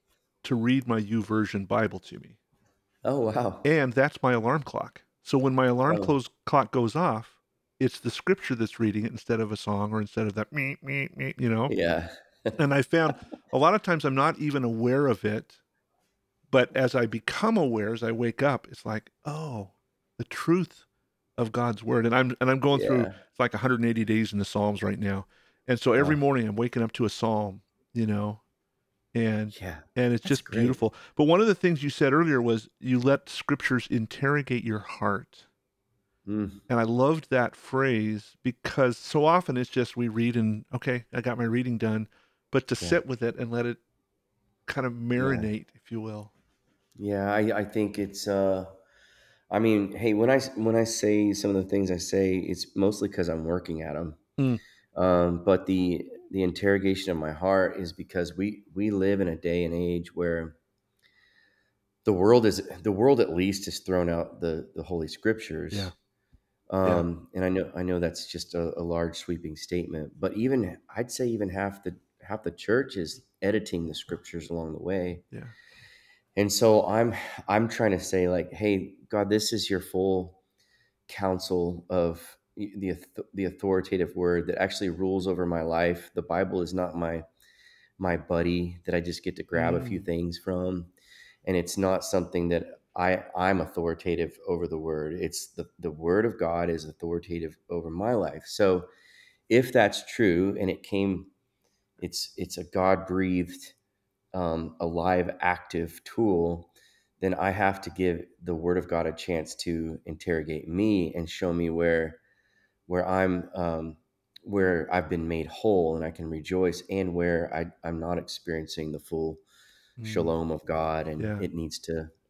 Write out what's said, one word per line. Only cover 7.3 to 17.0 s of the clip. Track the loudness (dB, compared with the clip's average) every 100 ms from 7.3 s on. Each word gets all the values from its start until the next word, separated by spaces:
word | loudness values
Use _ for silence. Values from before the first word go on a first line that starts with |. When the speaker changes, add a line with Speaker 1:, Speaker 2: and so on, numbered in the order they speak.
| _ _ _ _ _
Speaker 1:
it's | -2 0
the | -6
scripture | -4 0 0 0 -2
that's | -2 0
reading | 0 0 -4
it |
instead | -6 -4 -2
of | -2
a | -4
song | -4 -2 -2
or | -2
instead | -4 -2 -2
of | -2
that | -6
me, | -4 -6 -8
me, | -8 -6 -6 -6
me, | -8 -2
you | 0
know? | 2 0 0
Speaker 2:
Yeah. | 2 0 -4 -12 _ _ -4
<laughs> | 0
Speaker 1:
And | 2
I | 4
found | 4 2 2 0 -10 -20 _
a | 2
lot | 4 4
of |
times | 2 0 2
I'm | 2
not | 2 2
even | -2 0
aware | 0 0 2 4 4
of | 2 0
it, | -2 -6 _ _ _ _ _ _ _ _ _ _
but | 4 4 2
as | 2
I | 2